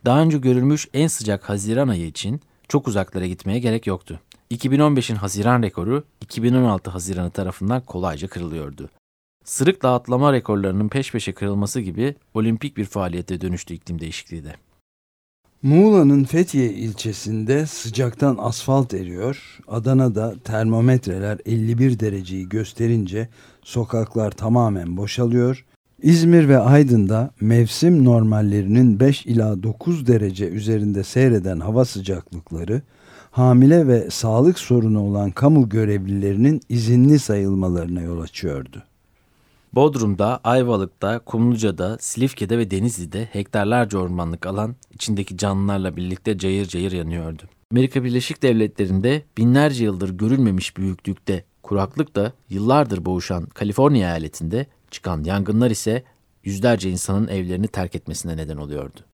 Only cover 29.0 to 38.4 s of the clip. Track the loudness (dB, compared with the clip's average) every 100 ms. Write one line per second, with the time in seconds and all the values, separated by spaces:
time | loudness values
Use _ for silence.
29 | 4 2 0 0 0 -2 -4 -4 -4 -2
30 | 2 2 2 -4 -6 -4 -2 0 0 -2
31 | -2 2 4 4 0 -4 0 0 0 -2
32 | -6 -8 -8 -16 -12 -10 -6 -6 -6 _
33 | _ -20 -8 2 6 8 8 6 6 2
34 | 0 -4 0 4 4 2 0 2 2 0
35 | 0 -2 -2 2 4 4 4 2 0 0
36 | -2 -2 0 2 2 2 _ -2 2 6
37 | 6 6 2 -2 0 0 0 -2 -4 -6
38 | -6 -8 -10 -8